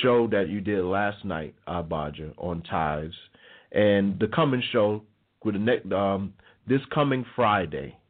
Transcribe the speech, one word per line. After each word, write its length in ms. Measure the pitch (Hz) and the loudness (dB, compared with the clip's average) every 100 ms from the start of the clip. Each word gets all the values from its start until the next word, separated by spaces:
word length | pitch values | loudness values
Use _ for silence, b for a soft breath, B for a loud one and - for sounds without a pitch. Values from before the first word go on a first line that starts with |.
show 240 | 127 120 117 | 4 4 4
that 220 | 101 87 | 0 0
you 120 | 101 | -2
did 220 | 98 101 | -2 0
last 420 | 90 98 101 101 | 0 0 -2 -4
night, 300 | 98 80 78 - - | -8 -6 -8 -12 -8
Abadja, 640 | 87 80 80 73 76 76 - | -6 -4 -4 -6 -8 -14 -8
on 260 | 90 85 | -6 -6
tithes, 520 | 82 95 78 76 80 - - B B B B | -4 -2 -2 -2 -6 -12 -20 B B B B
and 480 | - 104 101 98 95 | 2 4 6 2 0
the 80 | 107 | 0
coming 360 | 165 151 127 - | 2 2 0 0
show 300 | 117 104 107 - _ _ _ | 2 2 0 -8 _ _ _
with 100 | 110 | -4
the 60 | 101 | 0
next, 320 | 110 127 95 | 0 0 0
um, 400 | 95 98 98 98 - b b - | 0 0 0 -4 -10 b b -2
this 180 | 135 - | -2 0
coming 380 | 156 143 131 120 - | 0 0 0 -4 0
Friday 600 | 113 104 82 73 69 - _ | 2 2 0 -6 -10 -14 _